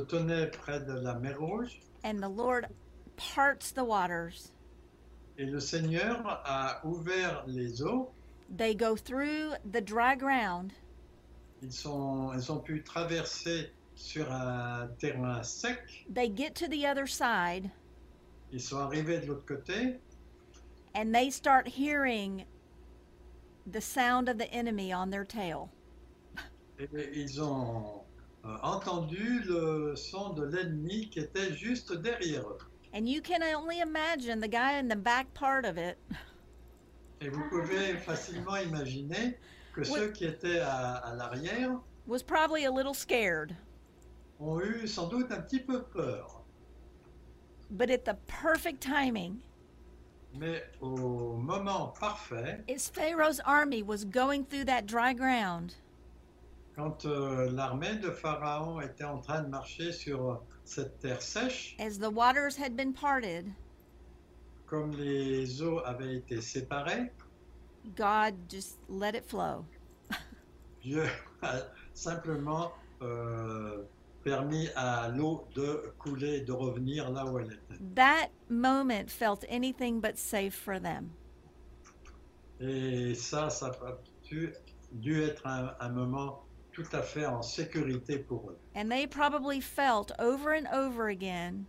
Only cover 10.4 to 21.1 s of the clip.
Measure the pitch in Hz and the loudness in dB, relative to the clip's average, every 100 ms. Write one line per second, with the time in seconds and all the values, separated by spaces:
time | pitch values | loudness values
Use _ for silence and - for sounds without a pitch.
10.4 | 208 175 190 - - - - - - - | 2 -2 -4 -10 -20 -20 -20 -20 -20 -20
11.4 | - - 131 127 151 143 139 135 131 127 | -20 -14 -12 -8 -4 -2 0 0 0 -2
12.4 | 123 151 - 156 - 165 170 165 - - | -2 -2 -2 -4 -2 -2 0 0 -2 -4
13.4 | 170 165 - - - - - 156 135 131 | -2 -2 -2 -10 -20 -16 -8 -4 -2 0
14.4 | 127 123 123 120 120 120 147 127 123 120 | 0 0 -2 -4 -6 -2 -2 0 0 0
15.4 | 110 - 240 247 - - - 208 240 196 | -4 -2 -2 -2 -8 -18 -6 2 2 2
16.4 | 302 - 330 302 285 277 277 - 247 208 | -2 -2 -2 2 2 2 0 2 4 4
17.4 | 175 180 190 - - - - - - - | 4 0 -4 -10 -20 -20 -20 -20 -20 -20
18.4 | - 127 - 139 139 151 156 165 143 135 | -8 -6 -4 -2 0 0 2 0 0 -6
19.4 | - 139 - 196 254 247 - - - - | -4 -6 -4 0 0 0 -10 -20 -20 -20
20.4 | - - - - - 208 220 | -20 -20 -20 -20 -6 -2 4